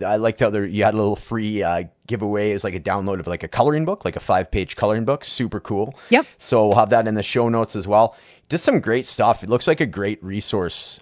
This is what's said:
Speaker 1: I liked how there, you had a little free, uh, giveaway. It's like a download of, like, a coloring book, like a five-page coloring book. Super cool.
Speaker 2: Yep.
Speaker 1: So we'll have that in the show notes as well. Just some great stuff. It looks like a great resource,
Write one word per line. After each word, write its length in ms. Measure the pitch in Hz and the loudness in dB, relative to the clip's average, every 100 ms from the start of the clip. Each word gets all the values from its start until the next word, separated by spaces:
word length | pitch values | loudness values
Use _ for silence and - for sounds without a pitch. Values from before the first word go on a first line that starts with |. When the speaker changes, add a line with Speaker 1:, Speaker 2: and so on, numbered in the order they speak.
Speaker 1:
I 120 | 95 110 | -2 0
liked 240 | 113 107 | 0 2
how 100 | 113 | 0
there, 160 | 104 101 | 0 -2
you 180 | 101 | 0
had 120 | 104 107 | 2 2
a 20 | |
little 180 | 104 104 | 0 0
free, 460 | - 117 107 104 | -4 -4 -2 -2
uh, 220 | 87 87 87 _ - | 0 -2 -4 _ -8
giveaway. 420 | 120 104 104 104 | -4 -2 0 0
It's 140 | 101 | -2
like 100 | 98 | -4
a 60 | 92 | -6
download 400 | 87 98 98 95 | -4 -2 -2 -4
of, 80 | 85 | -4
like, 160 | 87 | -6
a 40 | - | -6
coloring 380 | - 131 151 156 | 0 2 2 0
book, 180 | 202 | -2
like 120 | 92 - | -4 -6
a 40 | |
five-page 560 | - 92 92 107 90 - | 0 0 2 -4 -4 -2
coloring 300 | 104 110 113 | 0 0 0
book. 180 | 143 | -2
Super 360 | - - 113 104 | -4 -6 -6 -6
cool. 340 | - 98 110 - - | -4 -4 -4 -8 2
Speaker 2:
Yep. 160 | 240 - _ | 2 2 _
Speaker 1:
So 260 | - 120 107 | 0 2 4
we'll 80 | 104 | 4
have 120 | 107 | 6
that 180 | 117 110 | 4 2
in 60 | |
the 80 | 107 | -2
show 260 | 98 135 117 | -2 0 0
notes 280 | 117 110 107 | 0 -2 -4
as 120 | 92 | 2
well. 280 | 104 113 - - _ _ | 4 4 0 -20 _ _
Just 140 | 175 | -2
some 160 | - 214 | 2 2
great 260 | - 120 - | 2 0 -2
stuff. 380 | - 110 113 | 0 2 2
It 60 | 95 | 0
looks 160 | 120 - | 0 2
like 120 | 139 | 0
a 60 | 135 | 0
great 360 | 90 101 107 | -2 -4 -4
resource, 760 | 92 101 - 104 87 - - - | -6 -8 -4 -4 -4 -6 -12 -16